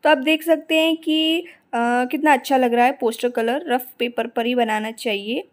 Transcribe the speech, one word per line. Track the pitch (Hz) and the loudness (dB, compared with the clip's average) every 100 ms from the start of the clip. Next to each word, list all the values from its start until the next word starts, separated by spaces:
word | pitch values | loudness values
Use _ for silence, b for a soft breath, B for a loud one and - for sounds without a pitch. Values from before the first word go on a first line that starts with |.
तो | 302 | 2
आप | 302 | 2
देख | 262 311 | 2 0
सकते | 320 311 320 | 2 0 2
हैं | 320 320 320 | 2 2 0
कि, | 320 311 320 330 | -2 0 0 0
अ, | 339 - _ 240 233 247 | -4 -18 _ -2 0 0
कितना | 254 294 302 | 0 0 2
अच्छा | 277 - 269 | 2 2 2
लग | 254 | 2
रहा | 240 | 4
है। | 247 | 2
पोस्टर | 277 233 240 247 | 2 -4 -2 -4
कलर | 247 226 262 330 | -2 -2 -4 -2
रफ | 254 247 - | -4 -4 -6
पेपर | 240 240 233 | -6 -4 -6
पर | - 233 | -4 -2
ही | |
बनाना | 247 226 220 214 | 0 0 -2 -6
चाहिए। | 226 240 202 202 254 - | -8 -4 -4 -4 -6 -8